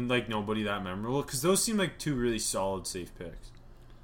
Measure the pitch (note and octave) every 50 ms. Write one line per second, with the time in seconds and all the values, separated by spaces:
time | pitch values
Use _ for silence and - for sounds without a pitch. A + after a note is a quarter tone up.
0 | B2 B2 B2+ B2 G#2+ A2 A2 G#2+ G2 G#2+ G#2+ G#2+ G#2 G#2 G2+ G2 F#2+ F2+ F#2 G2
1 | G#2+ A#2+ C3 C#3+ C3+ - - B2 C#3 F3+ G3 F#3+ - A#3 A3 G3+ F#3 C#3+ - -
2 | - D#3 C#3 B2 A#2+ A#2+ A2+ G#2+ - - - G2+ F#2+ G2 F#2+ F#2 F2 - - F2+
3 | E2+ - - - F2+ E2 D#2 - - - - - - - - - - - - -